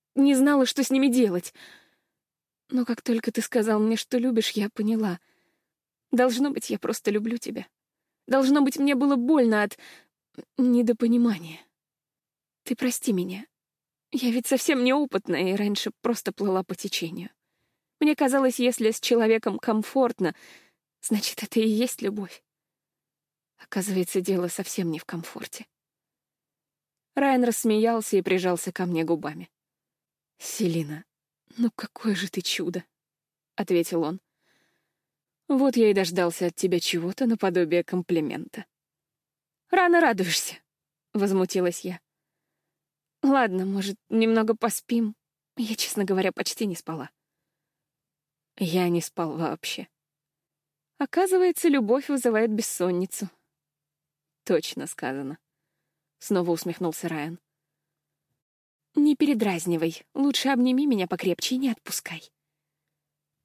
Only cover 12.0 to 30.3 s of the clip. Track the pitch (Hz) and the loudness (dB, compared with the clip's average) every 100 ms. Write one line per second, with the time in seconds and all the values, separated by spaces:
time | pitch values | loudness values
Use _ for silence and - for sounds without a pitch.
12 | _ _ _ _ _ _ - 247 247 - | _ _ _ _ _ _ -8 -4 -2 -2
13 | - 190 185 190 262 _ _ _ _ _ | -2 0 -2 -8 -14 _ _ _ _ _
14 | _ 262 247 240 - 269 - 269 247 277 | _ -4 0 0 0 0 2 2 2 2
15 | 285 190 202 156 185 196 208 202 208 - | 0 -4 -2 -2 0 0 0 -2 -6 -4
16 | 233 233 - - 202 185 185 190 196 - | -4 -4 -6 -4 0 0 -2 -8 -8 -6
17 | 165 170 180 _ _ _ _ _ _ - | -6 -8 -12 _ _ _ _ _ _ -2
18 | 302 302 277 277 262 240 247 240 220 226 | 0 2 2 2 2 2 0 2 0 0
19 | - 233 220 226 220 190 - 220 208 269 | 2 4 4 2 0 -4 -2 -2 0 2
20 | 240 - 180 - - - _ _ _ _ | 0 0 -4 -4 -12 -20 _ _ _ _
21 | - 214 - - 208 233 220 214 247 - | -4 -2 -2 -6 -4 0 2 2 -2 -4
22 | 208 208 196 - _ _ _ _ _ _ | -6 -6 -10 -14 _ _ _ _ _ _
23 | _ _ _ _ _ _ - 202 196 185 | _ _ _ _ _ _ -10 -6 -2 -2
24 | 180 190 180 185 175 - 190 - 170 156 | -2 -2 -2 0 -2 -4 -8 -4 -4 -6
25 | - 170 - - - - - _ _ _ | -8 -12 -12 -14 -14 -16 -20 _ _ _
26 | _ _ _ _ _ _ _ _ _ _ | _ _ _ _ _ _ _ _ _ _
27 | _ - 277 254 240 220 226 214 226 226 | _ 0 2 4 2 2 2 2 2 0
28 | 214 196 185 185 180 175 - - 185 165 | 0 0 2 2 2 -2 -4 -4 -2 -2
29 | 160 165 147 156 180 _ _ _ _ _ | 0 -2 -4 -12 -16 _ _ _ _ _
30 | _ _ _ | _ _ _